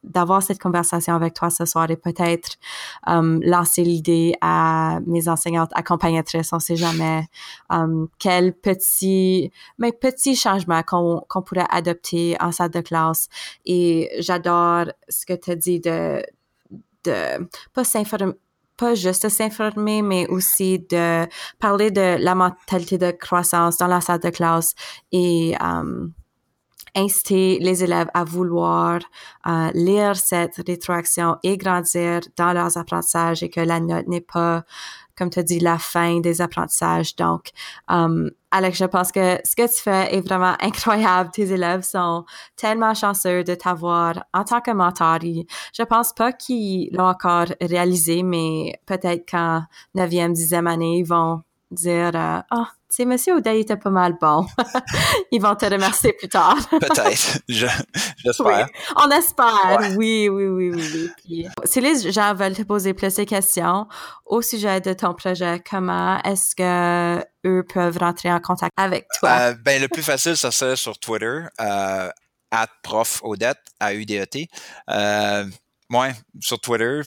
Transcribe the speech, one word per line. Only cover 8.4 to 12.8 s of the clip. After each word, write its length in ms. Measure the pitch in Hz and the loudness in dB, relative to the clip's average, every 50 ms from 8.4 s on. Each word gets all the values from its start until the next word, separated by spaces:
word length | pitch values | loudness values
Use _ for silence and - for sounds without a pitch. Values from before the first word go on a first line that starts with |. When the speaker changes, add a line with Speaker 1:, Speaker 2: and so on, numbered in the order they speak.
| 180 185 175 | 4 4 2
Speaker 1:
petit, 960 | _ - 202 190 190 - - - - 190 190 190 190 185 185 185 185 139 - _ - - - _ - | _ 0 -2 0 0 0 -2 -2 0 2 2 2 4 4 4 2 2 0 -2 _ -14 -20 -20 _ -2
mais 120 | 233 233 | -2 -2
petit 460 | 233 _ - 262 254 - - 277 262 | -2 _ -2 -2 0 0 0 0 2
changement 480 | 247 - 226 190 196 170 175 170 160 165 | 2 2 2 0 0 0 0 0 0 0
qu'on, 380 | - 190 175 175 170 170 165 - _ | 0 0 2 2 2 0 -2 -4 _
qu'on 140 | - 190 | -6 -6
pourrait 240 | 185 - 180 180 175 - | -6 -2 -2 -2 0 0
adopter 680 | - 175 165 175 170 175 - - - 170 170 170 170 - | 0 0 0 -2 -4 -4 -6 -4 -2 0 0 0 0 0
en 120 | - 175 | -2 -2
salle 180 | 170 - 175 170 | 0 -2 -2 -2
de 100 | 170 175 | -2 -4